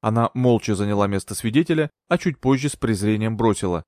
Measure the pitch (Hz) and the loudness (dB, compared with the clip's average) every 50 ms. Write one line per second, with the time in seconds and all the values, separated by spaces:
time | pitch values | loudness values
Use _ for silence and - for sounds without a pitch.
0 | - 113 107 117 117 113 _ 127 127 123 120 110 - - 107 92 104 104 104 101 | -2 0 0 0 0 0 _ 2 2 4 4 2 2 -2 -2 0 0 -2 0 0
1 | 101 101 101 98 - - 107 - - 117 110 147 175 - 170 156 156 147 _ _ | 0 0 0 -2 -4 -6 -10 -6 -4 0 0 0 2 2 0 0 0 -4 _ _
2 | _ _ 175 180 - 185 147 _ - 127 135 131 135 147 - - - 117 113 95 | _ _ -2 0 0 -2 -4 _ 0 0 0 2 0 -4 -6 -2 -2 -2 -2 0
3 | 98 104 107 107 110 113 113 104 113 113 104 - - 95 87 82 - | 0 0 0 0 0 -2 -2 0 2 2 2 2 -2 -4 -4 -4 -6